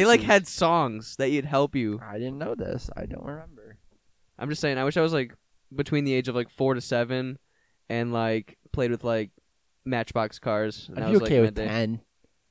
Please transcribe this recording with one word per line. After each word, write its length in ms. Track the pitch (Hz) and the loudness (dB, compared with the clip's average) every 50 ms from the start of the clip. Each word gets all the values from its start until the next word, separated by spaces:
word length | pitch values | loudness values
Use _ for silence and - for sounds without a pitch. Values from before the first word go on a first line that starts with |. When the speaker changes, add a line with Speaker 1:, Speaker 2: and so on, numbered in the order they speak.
Speaker 1:
They, 40 | 190 | 6
like, 180 | 220 240 - - | 6 6 6 6
had 260 | 226 208 196 175 - | 6 4 4 4 0
songs 680 | - - 185 165 170 170 151 123 110 110 110 - - | -2 0 2 4 4 4 2 0 -2 -6 -10 -10 -6
that 140 | - 135 131 | -2 0 0
you'd 140 | 147 143 131 | 0 0 0
help 320 | 147 147 139 147 143 - | 0 0 2 2 2 0
you. 240 | 135 117 107 104 110 110 | -2 -2 -2 -2 -4 -8
Speaker 2:
I 100 | 110 104 110 | -10 -8 -8
didn't 200 | 120 131 135 143 | -6 -6 -6 -6
know 160 | 160 - - | -6 -6 -6
this. 340 | - 92 92 - 120 - - - | -6 -6 -6 -6 -6 -8 -8 -10
I 100 | - - | -10 -10
don't 180 | - - - - | -10 -10 -12 -12
remember. 540 | - 147 156 160 165 156 113 107 113 107 - _ _ _ _ _ _ _ _ _ _ _ - | -12 -12 -14 -16 -18 -20 -20 -20 -20 -20 -20 _ _ _ _ _ _ _ _ _ _ _ -10
Speaker 1:
I'm 100 | 117 143 | -6 -6
just 120 | 151 - | -4 -2
saying, 160 | - 147 135 131 | 0 0 0 0
I 60 | 131 | 0
wish 120 | 143 - | 0 2
I 60 | 180 160 | 2 2
was, 100 | 165 165 | 2 2
like, 220 | 147 131 117 - - _ _ _ _ _ _ 135 | 0 -2 -4 -8 -16 _ _ _ _ _ _ -6
between 300 | 139 143 - 156 147 143 | -6 -4 0 0 0 2
the 100 | 139 131 | 2 2
age 120 | 127 127 131 | 0 0 0
of, 60 | 117 | -2
like, 160 | 123 120 - | -2 -4 -4
four 240 | - - 135 135 131 | -4 0 0 0 0
to 60 | 123 | 0
seven 580 | 117 - 131 120 120 117 131 131 127 127 131 - _ _ _ _ _ _ _ _ _ - | -2 -2 0 0 0 0 -2 -4 -4 -6 -8 -12 _ _ _ _ _ _ _ _ _ -6
and, 240 | 113 117 120 120 117 | -4 -2 -2 0 0
like, 460 | 117 113 113 113 110 104 - - _ _ _ - | 0 0 0 0 -2 -2 -6 -14 _ _ _ -4
played 180 | 143 127 120 | -2 0 0
with, 140 | 120 117 - | -2 -2 -2
like, 260 | 120 117 110 110 98 - _ _ _ _ _ _ _ _ _ _ | -2 -2 -2 -2 -4 -10 _ _ _ _ _ _ _ _ _ _
Matchbox 560 | 131 127 117 113 - - 120 110 110 - - | -4 -2 -2 -4 -2 -2 -2 -2 -2 -4 -6
cars. 480 | - 127 107 104 110 107 - - - - | -4 -2 0 0 0 -2 -4 -8 -14 -12
And 100 | - - | -8 -4
Speaker 2:
I'd 40 | 113 | 0
Speaker 1:
that 20 | - | 4
Speaker 2:
be 40 | 214 | 4
Speaker 1:
was, 100 | 202 190 | 4 6
Speaker 2:
okay 180 | 180 156 123 | 6 6 6
Speaker 1:
like, 100 | 113 107 | 6 6
Speaker 2:
with 80 | 104 107 | 4 0
Speaker 1:
my 40 | 110 | -4
thing. 60 | 107 | -2
Speaker 2:
ten. 300 | 110 113 113 110 113 110 - _ _ _ _ _ _ _ _ _ | -2 -2 0 -2 -2 -4 -8 _ _ _ _ _ _ _ _ _